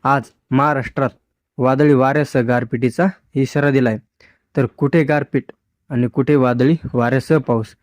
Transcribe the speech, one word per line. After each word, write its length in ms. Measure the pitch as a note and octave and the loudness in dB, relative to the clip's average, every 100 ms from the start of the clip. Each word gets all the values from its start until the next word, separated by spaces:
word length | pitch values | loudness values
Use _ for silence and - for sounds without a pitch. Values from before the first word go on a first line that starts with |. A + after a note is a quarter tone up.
आज 180 | C#3 C#3 - _ - | -2 -2 -4 _ -4
महाराष्ट्रात 600 | C3+ D3 C3+ - - B2+ _ _ _ _ - | 0 0 -2 -6 -4 -4 _ _ _ _ -2
वादळी 360 | B2+ C3+ D3 | 0 2 4
वाऱ्यासह 460 | C3 C3 D3 C#3 C3 | 4 2 0 -2 -2
गारपिटीचा 680 | A#2 B2 A2+ A#2 B2 C3+ F#3+ - _ | 0 -2 -2 -4 -4 0 -2 -4 _
इशारा 360 | C3+ C3 D3 C#3+ | -4 -2 0 0
दिलाय. 280 | C3+ B2 G#2+ _ _ _ _ _ C#3+ | 2 0 -2 _ _ _ _ _ -2
तर 100 | B2 | -2
कुठे 380 | - C#3 E3 | -2 0 0
गारपीट 480 | C#3+ D3 C3+ C3+ - _ _ _ - | 0 -2 -2 -6 -6 _ _ _ -8
आणि 180 | A#2+ B2 | -4 -2
कुठे 260 | C#3 C3+ | -2 2
वादळी 420 | D3 B2 B2 C3 E3 B2+ | 2 2 2 2 0 -2
वाऱ्यासह 440 | B2 A#2+ C3+ - D#3 | -2 0 -2 0 -2
पाऊस 280 | C3 A#2 A2 _ | 0 -4 -4 _